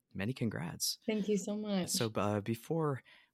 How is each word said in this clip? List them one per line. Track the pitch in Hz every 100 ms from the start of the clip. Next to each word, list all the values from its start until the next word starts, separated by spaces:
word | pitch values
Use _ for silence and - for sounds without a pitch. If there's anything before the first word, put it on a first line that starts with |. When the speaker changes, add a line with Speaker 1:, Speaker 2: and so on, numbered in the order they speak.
| _
Speaker 1:
many | 95 101
congrats. | 131 117 104 85 - - - -
Speaker 2:
Thank | 214 196
you | 202
so | 196 208
much. | 214 196 175
Speaker 1:
So, | 190 117 110
uh, | 104 104
before | 104 113 - 160 151 127 - - -